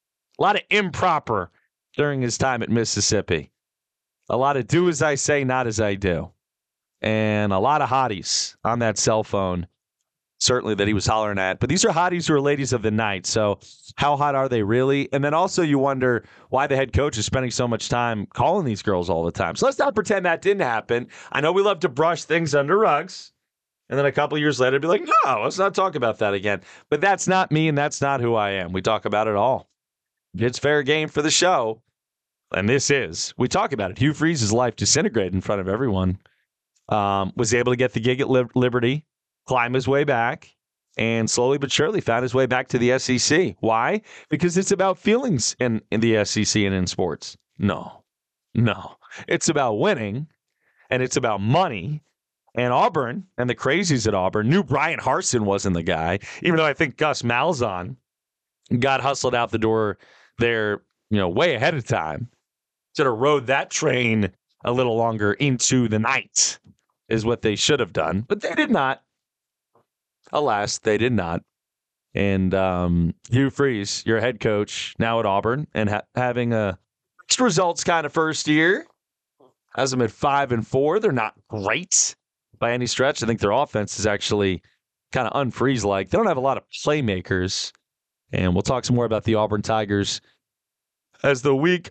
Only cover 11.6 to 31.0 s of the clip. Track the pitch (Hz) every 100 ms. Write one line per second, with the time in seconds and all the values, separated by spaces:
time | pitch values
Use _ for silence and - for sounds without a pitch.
11.6 | 127 180 226 160 180 180 160 147 143 143
12.6 | 127 120 107 107 107 95 - 113 104 98
13.6 | - - - - 143 143 147 135 135 120
14.6 | 101 123 131 139 - 139 143 156 185 -
15.6 | 160 139 139 131 127 120 - - - 127
16.6 | 143 135 131 120 147 120 - 131 127 -
17.6 | 123 110 - 120 120 107 95 - 139 202
18.6 | 139 98 104 90 87 82 85 - 85 -
19.6 | 262 269 285 214 196 196 180 165 190 202
20.6 | 131 110 - 120 123 - - - 151 190
21.6 | 202 170 170 123 165 160 - 165 156 143
22.6 | 139 202 196 147 180 - - _ _ _
23.6 | _ _ - 131 139 147 147 151 147 123
24.6 | 127 143 160 180 349 640 143 113 131 185
25.6 | 196 196 190 143 117 - 104 98 101 95
26.6 | - - - 147 196 185 180 185 - 156
27.6 | 160 143 147 - 139 135 120 110 101 98
28.6 | 87 92 110 107 104 104 110 101 123 117
29.6 | - _ _ _ _ _ _ 92 120 123
30.6 | 143 147 135 156